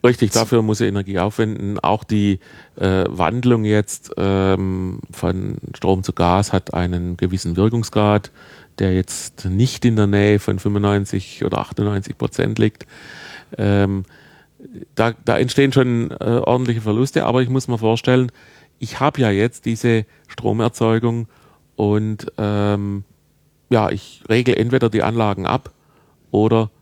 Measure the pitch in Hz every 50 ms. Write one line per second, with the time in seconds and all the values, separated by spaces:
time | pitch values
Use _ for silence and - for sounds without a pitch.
0 | - 120 123 - 120 101 - 113 110 101 123 117 110 107 107 101 113 104 98 101
1 | 95 95 98 92 90 104 104 - 113 107 107 - 101 98 101 - - 69 104 110
2 | - - 107 104 101 101 98 92 - - - - - _ _ - - 95 95 95
3 | 92 - - 87 87 80 110 123 120 123 120 113 107 107 107 104 104 - - -
4 | _ - - - 90 98 98 95 95 95 95 92 95 95 92 92 92 92 - -
5 | - - - - - 87 90 95 98 95 - - - - - - - 92 95 95
6 | 95 - - - 90 87 90 98 101 - - 92 - - - 85 87 87 90 87
7 | 87 90 87 85 92 90 95 92 - 85 85 92 98 113 117 117 107 - - 107
8 | 104 104 104 104 - - _ - - - - - - _ _ - 98 95 92 92
9 | 92 - - - - - _ - - 95 92 98 120 127 - - - 123 113 107
10 | 104 101 101 101 101 104 104 101 - - 98 95 - 104 101 104 101 101 101 101
11 | 98 - - 98 95 - - - - - - - - - - - 104 104 104 98
12 | 98 - - _ 117 113 - - - - 110 110 113 110 - _ - _ - -
13 | - - - - - - - - - _ - - 104 101 101 101 101 98 98 98
14 | 95 - - - _ - - _ _ _ _ _ - - 247 - - _ _ -
15 | 113 117 113 - - - 117 - 123 123 - - 139 139 135 135 127 127 120 117
16 | 117 - - - - 110 117 120 - - 123 123 127 120 117 113 107 110 104 113
17 | 131 135 - - - - 113 127 127 120 127 131 - - 120 110 113 110 113 113
18 | - 131 127 127 127 123 _ - - - _ - _ _ _ _ - - - -
19 | 131 147 - 143 127 110 101 98 107 123 - - _ 120 113 113 - 120 117 113
20 | 107 _ _ _ _ _ - - - 110 104 113 113 123 - - 120 113 113 113
21 | 117 117 117 117 113 - _ _ _ _ _ _ _ _ _ - 107 104 104 107
22 | 107 107 110 104 - - _ - 107 104 104 101 101 104 104 101 101 101 101 98
23 | 98 _ _ _ _ _ _ _ _ _ _ _ _ _ 123 113 107 - - 107
24 | - - - - - - 110 120 120 123 113 - 90 92 131 131 120 113 107 110
25 | - - 113 117 110 104 98 95 92 - - 135 - - _ _ _ _ _ _
26 | _ _ _ _ _ _ - 104 107 113 113 113 110 107 _ _